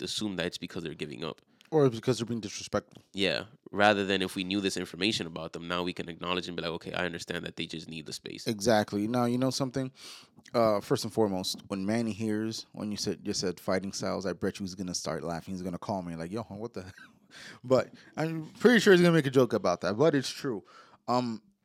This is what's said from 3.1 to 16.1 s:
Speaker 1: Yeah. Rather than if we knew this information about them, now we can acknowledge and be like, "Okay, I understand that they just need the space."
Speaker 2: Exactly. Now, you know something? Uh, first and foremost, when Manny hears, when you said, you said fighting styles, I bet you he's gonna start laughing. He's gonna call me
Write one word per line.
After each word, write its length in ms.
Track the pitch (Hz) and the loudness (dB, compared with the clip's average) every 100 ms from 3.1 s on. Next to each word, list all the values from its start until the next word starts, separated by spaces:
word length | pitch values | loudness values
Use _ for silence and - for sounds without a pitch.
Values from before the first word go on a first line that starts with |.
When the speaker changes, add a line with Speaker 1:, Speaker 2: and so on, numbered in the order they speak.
Speaker 1:
Yeah. 320 | 98 92 65 - - - | 0 0 0 -6 -16 -6
Rather 340 | 95 104 101 | 4 6 6
than 180 | 95 95 | 2 0
if 120 | 92 | 0
we 80 | 101 | -2
knew 180 | 92 101 | -2 0
this 160 | 95 92 | 0 -2
information 520 | 90 82 101 107 82 | -6 -2 0 0 -4
about 240 | 82 82 | -8 -10
them, 160 | 82 85 | -10 -4
now 160 | 87 | -4
we 80 | 90 | -2
can 160 | 85 85 | -6 -8
acknowledge 400 | 82 87 90 90 | -8 -4 -4 -4
and 80 | 85 | -6
be 60 | |
like, 80 | 85 | -6
"Okay, 200 | 85 - | -6 -6
I 120 | 85 90 | -4 -4
understand 400 | 85 - 87 85 | -4 -6 -8 -8
that 80 | |
they 120 | 85 82 | -8 -10
just 220 | 80 82 | -10 -10
need 180 | 80 - | -12 -10
the 60 | |
space." 360 | - - 50 - | -12 -10 -10 -6
Speaker 2:
Exactly. 580 | 104 107 107 104 101 107 | -2 2 4 2 -2 -2
Now, 200 | 123 120 | 0 0
you 120 | 123 | 0
know 120 | 131 | -2
something? 420 | - 135 131 131 - - - - _ - | -2 -4 -4 -8 -10 -20 -20 -20 _ -4
Uh, 280 | 120 113 104 | 2 4 2
first 240 | - 139 | 0 -2
and 80 | 110 | 0
foremost, 480 | - 107 92 92 - - | 0 2 0 -4 -6 -6
when 180 | 98 98 | -4 -2
Manny 240 | 113 113 | -2 -2
hears, 560 | 101 110 107 110 113 - | -4 -2 -2 -4 -6 -12
when 180 | - 104 | -10 -8
you 60 | 101 | -4
said, 240 | 107 - | -4 -4
you 100 | 101 | -4
said 280 | 101 95 87 | -4 -4 -4
fighting 320 | - 95 98 | -2 -2 -2
styles, 340 | - 101 92 95 | -6 -4 -4 -4
I 60 | |
bet 260 | 85 101 - | -2 -2 -4
you 60 | |
he's 100 | 98 | -8
gonna 220 | 92 90 82 | -8 -6 -6
start 260 | 76 78 | -4 -4
laughing. 320 | 78 82 - | -4 -6 -8
He's 80 | 95 | -8
gonna 160 | 92 87 | -8 -8
call 240 | - 98 | -6 -6
me 140 | 87 | -6